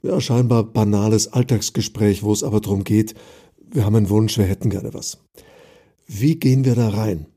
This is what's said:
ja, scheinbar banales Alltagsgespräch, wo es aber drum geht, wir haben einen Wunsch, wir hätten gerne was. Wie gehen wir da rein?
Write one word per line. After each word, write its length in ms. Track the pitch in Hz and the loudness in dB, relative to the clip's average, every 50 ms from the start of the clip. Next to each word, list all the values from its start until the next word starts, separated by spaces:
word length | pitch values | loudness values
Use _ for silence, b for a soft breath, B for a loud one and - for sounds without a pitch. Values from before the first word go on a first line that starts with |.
ja, 160 | - - 190 180 | -4 -2 -4 -4
scheinbar 440 | - - 120 120 123 113 120 117 107 | -2 0 0 0 2 2 2 2 0
banales 680 | 113 - 117 107 104 104 101 104 110 110 104 104 - - | 0 0 0 0 2 2 2 2 2 2 0 0 -2 -2
Alltagsgespräch, 880 | 123 123 - 127 104 - - _ - 107 - - - 107 104 98 92 | -2 0 0 0 -2 -2 -4 _ -4 -6 -6 -4 0 2 2 2 0
wo 100 | 104 104 | 0 -2
es 100 | 107 104 | -2 -2
aber 180 | - - 104 107 | -2 -2 -2 -2
drum 240 | 104 98 101 98 95 | 0 0 -4 -4 0
geht, 300 | - 110 107 110 110 B B B B B B B B B _ _ - | 2 2 2 2 0 B B B B B B B B B _ _ -6
wir 140 | - 151 101 | -2 -2 0
haben 100 | 104 107 | 2 2
einen 140 | 113 104 92 | 2 2 2
Wunsch, 300 | 101 107 110 107 - 110 | 2 2 2 0 0 0
wir 80 | 101 | 0
hätten 240 | 92 98 - - 113 | 0 -2 -2 -2 -4
gerne 240 | 101 95 - - - | -4 -4 -8 -10 -12
was. 240 | - - - - _ _ _ B B B B B B B B B B B B B B _ | -10 -12 -12 -14 _ _ _ B B B B B B B B B B B B B B _
Wie 300 | - 110 98 123 151 165 | -14 -6 0 0 0 0
gehen 280 | 165 - 131 131 131 131 | 2 2 2 2 4 4
wir 100 | 131 120 | 2 2
da 140 | 120 117 110 | 2 2 0
rein? 380 | 101 107 110 107 95 78 76 - _ | 0 0 -2 -2 -2 -4 -8 -14 _